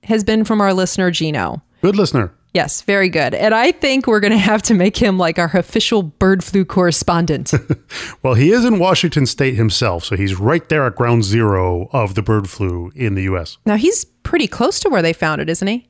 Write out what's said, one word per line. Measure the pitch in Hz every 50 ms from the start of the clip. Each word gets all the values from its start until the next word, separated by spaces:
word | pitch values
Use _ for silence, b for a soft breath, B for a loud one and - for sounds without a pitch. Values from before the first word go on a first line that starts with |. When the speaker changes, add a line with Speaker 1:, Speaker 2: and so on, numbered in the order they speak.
| _
Speaker 1:
has | - 226 220 202
been | 196 220 220 220
from | - 226 214
our | 202 196 190
listener, | 185 185 180 - - 185 180 175
Gino. | - 160 156 147 135 92 82 60 - _ _ _ _
Speaker 2:
Good | - 175 202
listener. | 202 202 147 - 135 107 87 _ _ _ _ _
Speaker 1:
Yes, | 180 147 135 - - -
very | - 202 202 190 185
good. | 165 165 143 120 -
And | - 139 214 214
I | 220 240 311
think | 359 - - 277 262 269 262 -
we're | 226 214
gonna | 202 208 226
have | 220 190 208 214 214 -
to | - 233
make | 185 175 202 -
him, | - 240 214 190 185
like, | 180 165 165 -
our | 175 160 -
official | 190 175 - - 226 214 - 240 214 190
bird | 156 - _ - 190 190 190 170
flu | - - 202 190
correspondent. | - - 185 180 175 160 - - - 175 170 170 156 151 135 139 - - 135
Speaker 2:
<laughs> | - - - - _ B B B B B B B _
Well, | 131 123
he | 110 131 160
is | 214 247 233
in | 247 226 196
Washington | 170 185 185 - - 170 - 156 135
State | 120 - - 139 131 117
himself, | 104 113 110 95 - 127 110 90 85 -
so | - -
he's | 92 101 98 98
right | 90 98 113 156 170 - _
there | 160 151 139
at | 123 101
ground | - 123 120 120 120 110
zero | 95 101 117 113 107 101 92 92 90 90 87 92 - -
of | 135 113 101 95
the | 110 101
bird | 104 110 107 101 92
flu | - - 107 92 87 87 85 90 -
in | 143 131 110 98
the | 95 92
U | 95 95 90
S. | 82 - - _ _
Speaker 1:
Now, | 214 208
he's | 214 226 339 453 453 -
pretty | _ _ _ _ - - 349 311 -
close | - - 233 294 392 -
to | - 392
where | 294 202
they | 165 165 165
found | - - 156 156 143
it, | 147 156
isn't | 165 - -
he? | 196 214 240 - _